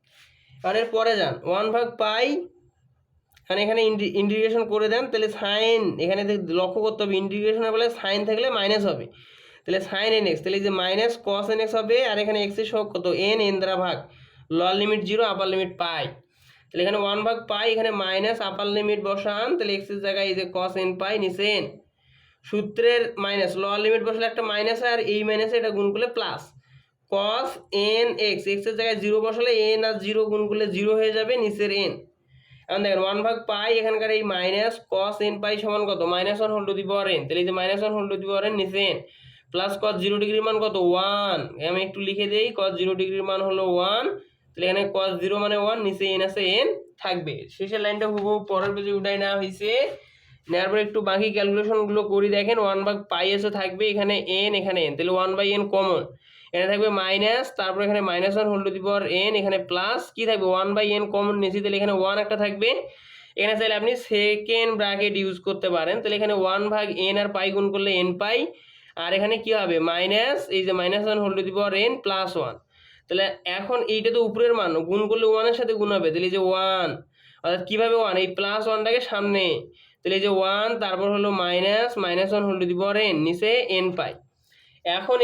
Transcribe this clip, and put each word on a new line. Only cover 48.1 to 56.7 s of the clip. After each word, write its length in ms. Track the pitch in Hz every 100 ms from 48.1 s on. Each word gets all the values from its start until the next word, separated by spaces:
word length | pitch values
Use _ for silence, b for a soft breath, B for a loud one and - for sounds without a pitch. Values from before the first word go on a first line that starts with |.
হুবহু 240 | 208 202 208 208
পরের 220 | 190 196 202
পেজে 160 | 202 202
উঠাই 180 | 196 202
নেওয়া 160 | 196 196
হয়েছে। 300 | 190 185 208 247 285 - B B B B -
নেওয়ার 180 | 175 190
পর 80 | 214 208
একটু 140 | 214 196
বাকি 180 | 196 220 202
ক্যালকুলেশনগুলো 640 | 196 202 208 220 208 208 208
করি, 160 | 196 202 202
দেখেন 200 | 208 226
ওয়ান 160 | 202 196 202
ভাগ 100 | 202 202
পাই 160 | 175 190 202
এসে 140 | 208 202
থাকবে, 240 | 190 185 214
এখানে 220 | 208 202 202 - 190
এন, 100 | 208 202
এখানে 180 | 190 185 151
এন, 60 | 139
তাহলে 160 | 175 185
ওয়ান 140 | 190 190
by 100 | 202 202
n 20 | 202
কমন, 300 | 196 190 156 - - B B B
এখানে 140 | 175 185